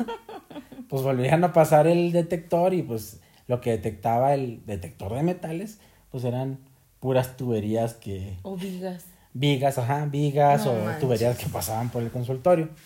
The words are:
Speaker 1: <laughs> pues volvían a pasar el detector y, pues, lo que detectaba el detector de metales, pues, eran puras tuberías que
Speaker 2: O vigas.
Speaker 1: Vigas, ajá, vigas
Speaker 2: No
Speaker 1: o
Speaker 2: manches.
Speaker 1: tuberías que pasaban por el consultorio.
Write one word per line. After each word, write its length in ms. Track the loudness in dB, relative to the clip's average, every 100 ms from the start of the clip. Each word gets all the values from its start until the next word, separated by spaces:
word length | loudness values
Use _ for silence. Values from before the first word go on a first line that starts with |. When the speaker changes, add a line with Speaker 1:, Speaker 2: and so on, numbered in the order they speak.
| -4 -8 -12
Speaker 1:
<laughs> 640 | -18 -16 -18 -18 -18 -6
pues 140 | -2
volvían 420 | 0 2 4 4
a 80 | 4
pasar 340 | 4 6 6 6
el 240 | 4 2
detector 640 | 0 0 -4 -2 2 2
y, 80 | 0
pues, 380 | -2 -6 -8 -16 _ _ -4
lo 140 | -2
que 100 | 0
detectaba 640 | -2 -2 -4 0 2 2
el 300 | 2 -2 -8 -8
detector 480 | -10 -10 -10 -8
de 80 | -2
metales, 560 | -2 -2 -6 -8 -10 -14 -20 _ _
pues, 140 | -6
eran 340 | -4 -4 -4 -8 -14 _ _ _
puras 380 | 0 2 0 -4
tuberías 580 | -2 0 0 0 -2
que 420 | -4 -10 -8 -8 -10
Speaker 2:
O 140 | -10 -8
vigas. 480 | -8 -8 -8 -10 -16 -20 _
Speaker 1:
Vigas, 460 | -2 0 2 2 0
ajá, 280 | -2 -2 -2
vigas 580 | 0 0 4 6 6 2
Speaker 2:
No 60 |
Speaker 1:
o 120 | 0
Speaker 2:
manches. 160 | -2 -2
Speaker 1:
tuberías 380 | 0 2 2 0
que 80 | -4
pasaban 440 | -6 -4 -4 -4
por 120 | -4
el 80 | -4
consultorio. 580 | -4 -4 0 4 4 2 -8